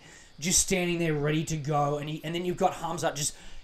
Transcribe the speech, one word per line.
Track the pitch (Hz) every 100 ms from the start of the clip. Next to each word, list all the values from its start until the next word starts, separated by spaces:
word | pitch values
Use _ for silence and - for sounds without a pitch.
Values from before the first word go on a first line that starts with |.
| - - - -
just | 151 -
standing | - 185 175 170
there | 170
ready | 151 147 156 160
to | 160
go. | 139 147 143 147
And | 147
he, | 156
and | 156
then | 170 180
you've | 175
got | 190
Hamzat | - 165 170 156 143
just | 147 - - -